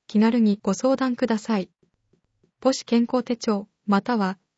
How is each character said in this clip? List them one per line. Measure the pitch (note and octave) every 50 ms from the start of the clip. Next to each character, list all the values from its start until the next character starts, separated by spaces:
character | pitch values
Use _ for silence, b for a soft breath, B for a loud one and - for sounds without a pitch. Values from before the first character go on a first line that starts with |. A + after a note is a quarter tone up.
| _
気 | - - G#3
軽 | G#3+ A3+ A#3 A#3+
に | A3+ G#3+ G3+ G#3 -
ご | G3+ F#3+
相 | - - C4 C4+
談 | C4 C4+ C4 B3
く | - C4
だ | A#3 A3+ G#3+
さ | - - A3+ G3
い。 | F3 - _ _ _ _ _ _ _ _ _ _ _ _ _ _ _ _ _ _
母 | - B3+ C4
子 | - -
健 | - A#3 A#3 A#3+ -
康 | - B3 A#3+
手 | - A#3+ -
帳、 | - - G#3 G3 G#3 - _ _ _
ま | G#3 G3 G3 G3
た | - B3 A3
は、 | G3 F#3 F#3+ - _ _ _